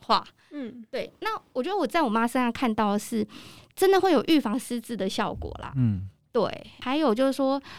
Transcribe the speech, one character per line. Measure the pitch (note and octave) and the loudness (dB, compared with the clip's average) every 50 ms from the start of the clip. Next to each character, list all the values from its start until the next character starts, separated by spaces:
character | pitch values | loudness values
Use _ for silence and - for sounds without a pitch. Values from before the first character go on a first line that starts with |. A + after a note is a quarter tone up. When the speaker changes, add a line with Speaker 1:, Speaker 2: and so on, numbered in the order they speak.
Speaker 1:
画。 | - - A3 - - - - _ _ _ | -2 0 0 0 0 -2 -16 _ _ _
Speaker 2:
嗯。 | D#4 D4 C4 G#3+ B3 A#3+ A3 - | -14 -12 -12 -12 -12 -16 -16 -10
Speaker 1:
对， | - A#3+ - - - - | -8 -8 -8 -8 -10 -8
那 | F4 A4 A4 - - _ - | -6 -6 -6 -6 -10 _ -6
我 | C4 B3+ | -4 -4
觉 | F4 | -2
得 | G4 G4+ | -2 -2
我 | D4+ - | -2 0
在 | - E4+ | 2 2
我 | D#4 A#3 | 2 2
妈 | G3+ A3+ A#3 A#3+ | 2 2 0 2
身 | - C4 | 0 0
上 | B3 A#3 | 0 0
看 | A#3 - C4+ A#3 G#3+ | 0 0 0 0 0
到 | A3+ A3 G3+ | 2 0 2
的 | G3+ G#3 | 0 0
是， | - - A#3+ A3 G#3+ - - - - - - - - _ _ | -2 -2 -4 -4 -4 -4 -6 -18 -20 -20 -20 -20 -20 _ _
真 | - - F#4+ | 2 4 6
的 | F#4+ F#4 | 6 6
会 | F#4 F#4+ | 6 4
有 | E4 A#3+ - - | 4 4 4 4
预 | E4 C#4+ | 4 2
防 | B3+ G#3+ G#3 C4 | 2 2 -2 -4
失 | - - B3 A#3+ | -4 -6 -8 -8
智 | - - A#3+ F#3+ | -8 -6 -6 -4
的 | F#3+ F#3+ | -4 -4
效 | - - G#3+ E3 A#2 | -2 -2 -4 -4 -4
果 | - - - - - | -6 -8 -10 -10 -10
啦。 | - - - C3+ | -12 -6 -2 0
Speaker 3:
嗯。 | B2 A2 G2+ F2+ F#2+ F#2+ - _ _ _ - | 2 2 2 0 -4 -10 -14 _ _ _ -2
Speaker 1:
对， | A#3 F#3+ - - - - - - - | 0 0 0 -2 -8 -14 -18 -18 -10
还 | - B3+ C4+ D#4 | -6 -2 0 2
有 | D#4+ C4 G#3 | 2 2 2
就 | A#3 C4+ | 4 2
是 | C4+ | 0
说， | C4 - C4+ C4+ C4+ C#4 - - - | 2 2 0 0 0 -2 -4 -8 -18